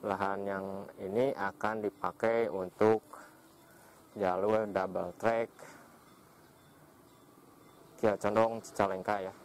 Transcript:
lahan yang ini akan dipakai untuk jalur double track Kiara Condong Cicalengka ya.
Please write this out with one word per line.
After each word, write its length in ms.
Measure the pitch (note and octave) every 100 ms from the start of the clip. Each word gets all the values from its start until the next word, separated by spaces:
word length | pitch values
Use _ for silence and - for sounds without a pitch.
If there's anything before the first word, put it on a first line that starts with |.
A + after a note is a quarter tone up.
lahan 400 | G2+ G2 G2 G2
yang 220 | G2 G2 F#2+ G2 G2+ -
ini 320 | F#2+ G#2 C3
akan 500 | - G2 - G#2+ A2
dipakai 640 | G#2 - G#2+ - A2+ A#2 A2+
untuk 500 | F#2+ F2+ - A2 A2 - - - - - - - - - - -
jalur 540 | G#2+ F#2+ F2+ G2+ A2 G#2+
double 420 | F#2+ F#2 F#2 F2+ -
track 340 | A2+ A2+ A#2 - - - - - - - - - - - - - - - - - - - - - - - - -
Kiara 220 | A2 G2+
Condong 400 | G#2 G#2+ A2+ A2+
Cicalengka 540 | - - G2 F#2+ F#2+ G#2
ya. 100 | F#2+ G2